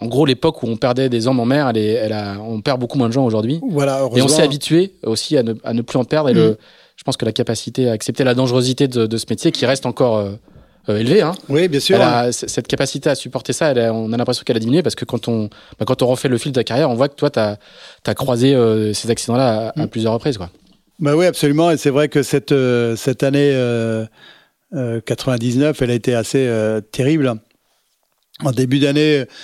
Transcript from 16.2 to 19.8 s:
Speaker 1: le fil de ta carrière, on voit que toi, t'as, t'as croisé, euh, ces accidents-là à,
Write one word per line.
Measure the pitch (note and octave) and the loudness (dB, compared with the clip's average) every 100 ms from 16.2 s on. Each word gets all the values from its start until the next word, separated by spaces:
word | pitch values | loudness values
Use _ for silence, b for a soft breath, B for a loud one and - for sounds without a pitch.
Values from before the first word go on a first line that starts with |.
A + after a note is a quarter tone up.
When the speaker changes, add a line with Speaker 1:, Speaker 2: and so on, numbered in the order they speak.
| C#3+ | 0
Speaker 1:
le | A#2+ | -2
fil | D3+ | -2
de | B2+ | -2
ta | |
carrière, | A2 A#2 D#3 | -2 0 0
on | |
voit | A#2 C#3+ | 2 -2
que | - | 0
toi, | D3 | -2
t'as, | B2+ G#2+ G#2 B B B B | 0 -2 -4 B B B B
t'as | - | -6
croisé, | G#2+ C3+ A#2+ C3 C3+ | -4 -2 2 4 4
euh, | A#2 A2 G#2+ | 4 2 0
ces | G#2 A2+ | -2 -4
accidents-là | A2+ - B2+ C3+ A2 A2 | -4 -2 0 2 0 -2
à, | - | -4